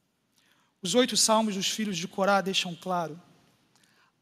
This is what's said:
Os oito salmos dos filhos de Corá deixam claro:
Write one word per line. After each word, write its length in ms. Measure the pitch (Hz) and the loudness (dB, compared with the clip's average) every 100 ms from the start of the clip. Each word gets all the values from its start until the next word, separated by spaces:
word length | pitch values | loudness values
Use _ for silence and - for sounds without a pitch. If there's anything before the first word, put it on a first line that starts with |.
| _ _ _ _ _ _ _ _ | _ _ _ _ _ _ _ _
Os 140 | 185 | -2
oito 240 | 240 254 214 | 2 2 2
salmos 380 | - 220 220 196 | 4 4 2 -2
dos 120 | 185 | -4
filhos 300 | - 214 175 | -4 -4 -6
de 100 | 196 | -6
Corá 320 | - 190 196 | -2 2 2
deixam 360 | 185 190 185 165 | 2 -2 -4 -6
claro: 440 | 185 180 160 165 - _ _ _ _ _ _ _ _ _ | -4 -4 -4 -10 -20 _ _ _ _ _ _ _ _ _